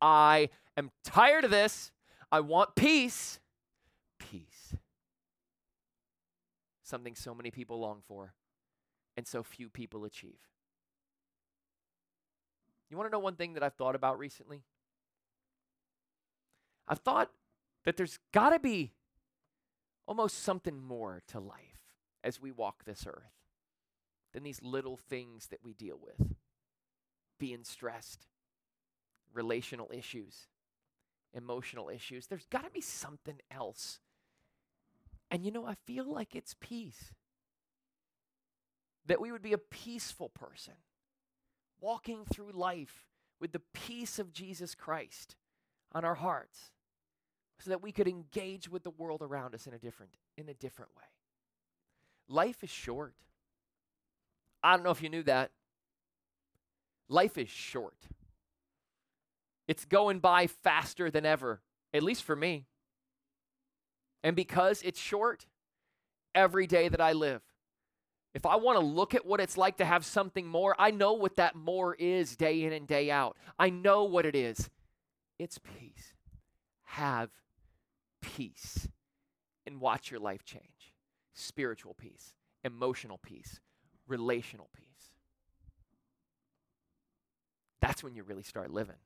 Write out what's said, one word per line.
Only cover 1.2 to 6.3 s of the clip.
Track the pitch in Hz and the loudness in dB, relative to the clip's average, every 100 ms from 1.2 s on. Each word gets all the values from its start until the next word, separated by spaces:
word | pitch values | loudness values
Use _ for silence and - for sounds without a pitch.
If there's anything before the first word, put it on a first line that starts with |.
| 254 311 | 8 8
of | 254 | 6
this. | 202 214 - - _ _ - - | 6 4 0 -12 _ _ -20 0
I | 156 | 2
want | 147 170 202 | 4 4 4
peace." | - 294 311 247 - - - _ _ _ _ _ _ _ - | 4 6 6 4 -2 -10 -12 _ _ _ _ _ _ _ -20
Peace. | - 92 78 - - - - _ _ _ _ _ _ _ _ _ _ _ _ _ _ | -18 -18 -18 -20 -12 -12 -12 _ _ _ _ _ _ _ _ _ _ _ _ _ _